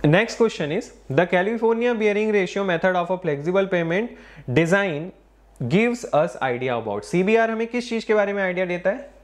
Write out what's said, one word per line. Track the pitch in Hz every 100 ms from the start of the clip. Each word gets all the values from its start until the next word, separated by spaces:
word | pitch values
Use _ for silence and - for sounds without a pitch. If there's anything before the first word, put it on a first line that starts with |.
| 147
Next | 170 226 -
question | 226 - 151 175
is | - - -
the | 131 180
California | 180 190 233 226 226 240 233
bearing | 214 208 220
ratio | 208 180 196 196
method | 165 190 180
of | 175
a | 185 170
flexible | 143 151 190 190
pavement | 180 165 175 240 - - - - 123
design | 165 196 196 147 175 - _ _ _ -
gives | 120 175 240 240 - 143
us | 170 -
idea | 131 123 131 120
about, | 110 101
सीबीआर | - 175 190 220 226
हमें | 220 226
किस | 247 240
चीज़ | 226 220
के |
बारे | 214 202
में | 202
आइडिया | 190 180 180
देता | 175 185
है? | 247 - -